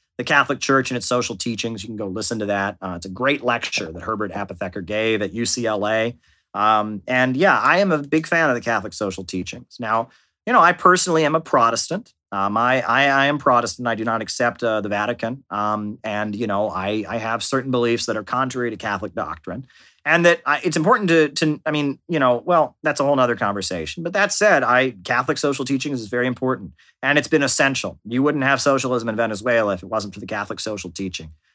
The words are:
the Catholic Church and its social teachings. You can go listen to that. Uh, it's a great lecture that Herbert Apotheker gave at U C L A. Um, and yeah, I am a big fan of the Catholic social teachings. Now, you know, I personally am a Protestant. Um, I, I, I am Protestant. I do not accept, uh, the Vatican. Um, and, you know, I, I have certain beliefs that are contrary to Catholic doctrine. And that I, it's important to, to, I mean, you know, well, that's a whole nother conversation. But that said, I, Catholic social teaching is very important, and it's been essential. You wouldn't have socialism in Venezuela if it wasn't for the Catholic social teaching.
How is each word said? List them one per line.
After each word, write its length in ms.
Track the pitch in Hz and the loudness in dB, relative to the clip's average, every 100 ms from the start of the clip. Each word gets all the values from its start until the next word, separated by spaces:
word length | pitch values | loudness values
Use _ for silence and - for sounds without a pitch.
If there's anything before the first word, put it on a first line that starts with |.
| _ - | _ -10
the 60 | |
Catholic 360 | 123 147 143 131 | 2 2 2 -2
Church 300 | - 135 131 | 2 2 2
and 80 | 123 | -4
its 80 | - | 0
social 300 | 123 120 101 | 0 -2 -4
teachings. 480 | 120 110 117 110 | -6 -4 -6 -6
You 60 | 110 | -10
can 60 | 107 | -8
go 120 | 101 | -6
listen 320 | 101 104 110 | -6 -4 -4
to 80 | 104 | -2
that. 300 | 101 98 90 | 0 -2 -4
Uh, 120 | 92 87 | -8 -8
it's 100 | 95 | -10
a 40 | |
great 340 | 95 135 147 | -2 0 0
lecture 480 | 120 117 - - 82 | 0 -2 -4 -6 -8
that 100 | 85 | -8
Herbert 300 | 110 104 101 | -6 -4 -4
Apotheker 520 | 101 98 90 98 101 | -6 -8 -8 -8 -8
gave 380 | 90 107 113 107 | -6 -2 0 0
at 120 | 98 | -2
U 120 | 104 113 | -2 -2
C 220 | 123 113 | -2 -2
L 200 | 104 104 | -2 0
A. 280 | 110 117 120 _ _ _ | 0 0 -4 _ _ _
Um, 500 | 98 107 107 107 104 - | 0 4 4 2 -6 -2
and 300 | 127 127 127 | 0 2 2
yeah, 220 | 185 117 | 4 4
I 180 | 127 175 | 4 4
am 120 | 196 | 2
a 80 | 156 | 0
big 260 | 143 156 160 | 0 -2 0
fan 240 | 170 156 | 2 2
of 60 | 120 | 0
the 60 | |
Catholic 320 | 117 110 95 | 0 -2 -4
social 300 | - 101 92 | -6 -6 -6
teachings. 540 | 92 92 - - - - | -6 -6 -6 -12 -16 -10
Now, 300 | 113 113 120 _ _ _ - | -2 -2 -2 _ _ _ 2
you 60 | |
know, 60 | 202 | 6
I 120 | 170 | 6
personally 520 | 175 180 180 - 160 | 6 4 4 4 2
am 120 | 151 160 | 2 0
a 60 | |
Protestant. 720 | 160 135 117 113 - 185 - _ _ | 2 4 4 2 -4 -6 -8 _ _
Um, 260 | 98 98 110 | -2 0 2
I, 240 | 123 127 | 2 2
I, 220 | 101 123 139 | 2 2 4
I 200 | 135 139 | 4 2
am 100 | 147 | 2
Protestant. 500 | 135 120 117 - 120 | 4 4 2 -4 -4
I 80 | 113 | -2
do 80 | |
not 180 | 113 113 | -2 -2
accept, 420 | 110 - 120 - | -4 -2 -2 0
uh, 180 | 117 107 | 0 0
the 80 | 101 | 0
Vatican. 540 | 101 104 117 113 135 _ | -2 -2 -2 -6 -8 _
Um, 500 | 101 107 107 104 107 | -4 -2 -2 -4 -8
and, 320 | 110 104 107 101 | -6 -4 -4 -4
you 120 | 107 | -2
know, 220 | 101 107 | -2 -2
I, 360 | 92 98 107 95 | -2 -4 -4 -4
I 100 | 113 | -6
have 260 | 113 113 | -4 -4
certain 260 | - 135 131 | -2 -2 0
beliefs 380 | 123 120 117 - | 0 2 0 -2
that 100 | 107 | -4
are 60 | |
contrary 480 | 101 127 131 127 120 | -2 -2 -2 -2 -4
to 60 | 107 | -4
Catholic 360 | 110 98 98 | -6 -4 -6
doctrine. 540 | - 73 80 - 95 127 _ _ _ 147 | -6 -8 -8 -10 -12 -12 _ _ _ 0
And 180 | 170 170 | 4 4
that 160 | 170 139 | 4 0
I, 160 | 147 | 0
it's 140 | 170 160 | 0 0
important 320 | 160 240 190 | 2 2 4
to, 180 | 165 147 | 4 4
to, 320 | 147 156 143 156 | 2 0 0 -2
I 60 | |
mean, 280 | 151 143 131 - | -2 -2 -4 -4
you 100 | 160 | 2
know, 240 | 127 120 147 | 4 2 4
well, 320 | 170 139 - | 4 2 0
that's 200 | 156 143 | -2 0
a 20 | |
whole 120 | 139 139 | 2 4
nother 180 | 123 110 | 2 2
conversation. 680 | 104 101 92 87 78 - | -2 -2 -4 -4 -6 -8
But 100 | 165 | -4
that 180 | 196 196 | 0 0
said, 320 | - 208 151 | 2 4 4
I, 280 | 120 127 131 101 | 4 4 2 -4
Catholic 340 | 87 123 127 139 | -2 0 0 0
social 280 | 143 139 135 | 0 -2 -2
teaching 260 | 135 147 | -2 -2
is 160 | 127 104 | -6 -4
very 200 | 123 127 | -2 -2
important, 440 | 120 131 110 87 - _ _ | -2 -2 -4 -6 -18 _ _
and 140 | 135 147 | 0 0
it's 100 | 139 | 2
been 160 | 156 | 2
essential. 560 | 139 - 139 131 90 - 104 | 2 2 2 0 -6 -10 -4
You 180 | 123 | 0
wouldn't 220 | 147 151 131 | 2 2 2
have 160 | 135 | 2
socialism 480 | 143 135 127 123 113 | 2 2 0 -2 -2
in 80 | 107 | -2
Venezuela 560 | 113 101 120 117 104 | -2 -2 0 2 2
if 100 | 92 | -2
it 40 | 98 | -4
wasn't 260 | 110 101 | -4 -4
for 80 | 104 | -10
the 40 | 101 | -8
Catholic 360 | 104 104 104 | -6 -6 -8
social 300 | 110 104 90 | -6 -6 -8
teaching. 420 | 85 95 - 80 - _ | -8 -8 -8 -14 -20 _